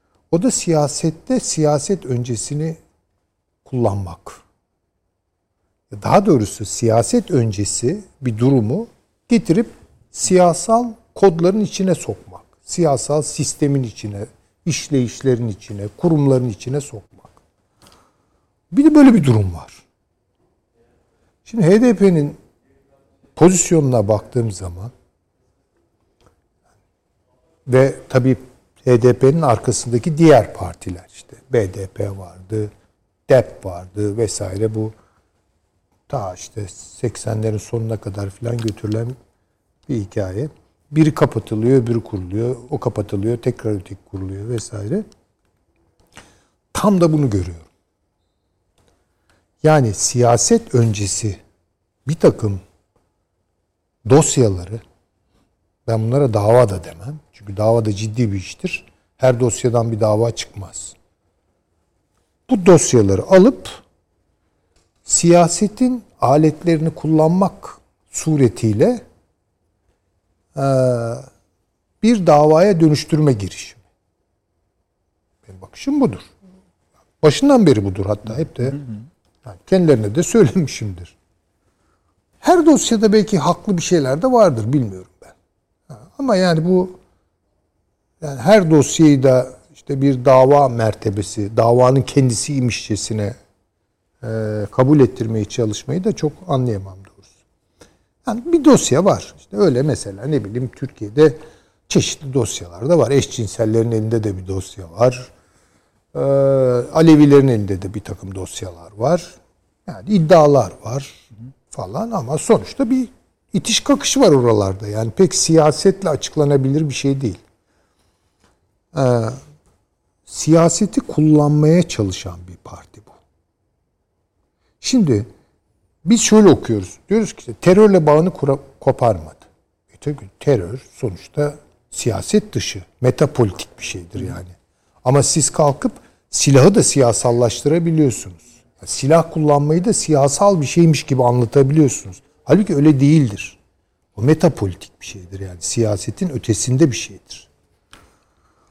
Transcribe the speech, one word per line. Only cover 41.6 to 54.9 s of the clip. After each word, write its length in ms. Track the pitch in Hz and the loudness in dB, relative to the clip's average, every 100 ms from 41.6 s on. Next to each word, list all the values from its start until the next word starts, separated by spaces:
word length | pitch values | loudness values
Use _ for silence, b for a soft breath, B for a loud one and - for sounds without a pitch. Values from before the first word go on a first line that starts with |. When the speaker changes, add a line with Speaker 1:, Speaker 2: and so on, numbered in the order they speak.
| 117 135 | 2 2
Speaker 1:
öbürü 200 | 117 117 | 0 -4
kuruluyor, 520 | - 98 90 104 120 127 - | -6 -12 -8 -8 -6 -8 -10
o 100 | 139 | -8
kapatılıyor, 580 | 123 110 98 101 107 120 | -6 -6 -8 -6 -6 -4
tekrar 340 | 131 - 110 | -6 -6 -8
öteki 300 | 104 - 101 _ | -8 -10 -20 _
kuruluyor 380 | 95 95 98 110 | -14 -12 -12 -10
vesaire. 540 | 117 - 104 101 190 214 _ _ _ _ _ _ _ _ _ _ b b b b b _ | -10 -10 -12 -8 -8 -10 _ _ _ _ _ _ _ _ _ _ b b b b b _
Tam 280 | - 208 190 | -4 0 2
da 120 | 170 | 2
bunu 160 | 156 135 | 0 -2
görüyorum. 380 | 101 87 82 _ _ _ _ _ _ _ _ _ _ _ _ _ _ _ _ _ _ _ _ | -4 -6 -12 _ _ _ _ _ _ _ _ _ _ _ _ _ _ _ _ _ _ _ _
Yani 300 | 151 156 117 | 2 4 2
siyaset 800 | 95 - 127 120 120 - 233 226 123 | -2 -4 0 2 2 2 0 0 0
öncesi 640 | 117 101 101 - 107 92 _ _ _ _ _ _ 131 | 0 -2 -6 -6 -8 -10 _ _ _ _ _ _ -10
bir 80 | 160 | 0
takım 440 | 185 - 107 95 _ _ _ _ _ _ _ _ _ _ _ _ _ _ 110 | 0 0 -6 -8 _ _ _ _ _ _ _ _ _ _ _ _ _ _ 4
dosyaları, 720 | 143 160 143 113 90 87 113 _ | 4 4 0 0 -2 -10 -16 _